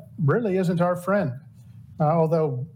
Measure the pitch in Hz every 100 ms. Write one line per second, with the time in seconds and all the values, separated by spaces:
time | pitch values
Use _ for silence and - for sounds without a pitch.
0 | - - 143 247 220 190 180 170 175 175
1 | 190 202 147 120 - - - - - -
2 | 151 165 156 160 156 127 -